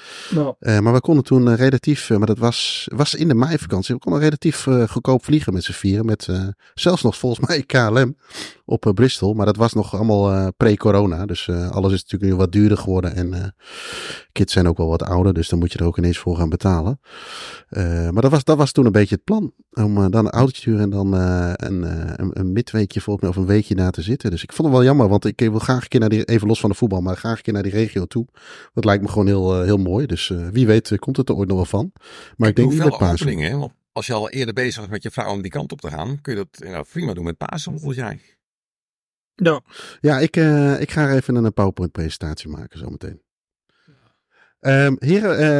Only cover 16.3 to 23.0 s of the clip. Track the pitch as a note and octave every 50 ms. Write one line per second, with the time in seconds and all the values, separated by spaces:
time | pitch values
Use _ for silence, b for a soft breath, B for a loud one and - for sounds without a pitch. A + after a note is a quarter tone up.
16.3 | F2 D#2 E2+ D#2+ F2 - - G2 F2+ E2 D#2+ G#2 C#3 - B B B B B B
17.3 | B B B B B B B _ - - F#2 E2+ E2+ E2+ E2+ E2+ F2 - - C3+
18.3 | D#3+ D3 - - D#3 C#3 D3 - - D#3 C3 A#2 G2 G#2+ G#2 - G#2 F2+ - -
19.3 | G#3+ A3 F#3+ - - _ _ _ _ - G#2+ G#2 G#2 G2+ G2 F#2 G2 A2+ G#2 G#2
20.3 | - A#2 C3 C3 - - - A#2+ A2 G#2 G#2 G2+ G2+ G2 G2 F#2+ F#2+ F#2 F#2 F2+
21.3 | F2+ F2+ F2 F2 F2+ - - - G2 F2+ E2+ E2 E2 D#2+ E2 D#2+ - - F#2 F2+
22.3 | - - F#2+ F#2 F#2 A2+ B2 - - A2 G2+ - - G2+